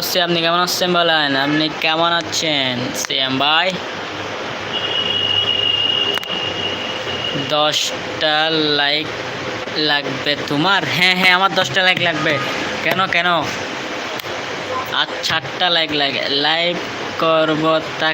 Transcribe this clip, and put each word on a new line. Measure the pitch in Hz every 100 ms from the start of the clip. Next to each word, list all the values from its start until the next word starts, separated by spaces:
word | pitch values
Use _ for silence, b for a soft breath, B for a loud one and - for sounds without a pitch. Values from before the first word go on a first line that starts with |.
আছি। | 175 185 175
আপনি | 170 165
কেমন | 175 175
আছেন | - 180 175
বলেন, | 170 160 147 135 143
আপনি | 151 156 156
কেমন | 160 160 170 170
আছেন | 160 - 165 143 131 123 127 -
সিয়াম | - 139 131 131
ভাই? | 143 160 185 180 - - - - - - - - - - - - - 988 - - - - 932 960 960 - 906 - - - - - - - - - - - - 147 135
দশটা | 151 151 147 - - - - 156 151 160 160 151 147
লাইক | 143 151 156 - - - - - - 160 151
লাগবে | 143 139 131 147 143 -
তোমার? | 143 180 196 156 131
হ্যাঁ, | 180 185
হ্যাঁ, | 185 180
আমার | 196 190
দশটা | 185 196 185
লাইক | 175 175
লাগবে। | 156 156 139 131 - - - 160
কেন, | 180 190 170
কেন? | 175 165 135 - - - - - - - - - - - 165 170 - -
আচ্ছা, | 156 - - 160
আটটা | - - 180 170
লাইক | 160 151
লাগে, | 139 123 - 139 147
লাইভ | 160 175 170 - - - -
করব | 165 160 156 151 160 160 156 131
তা | 160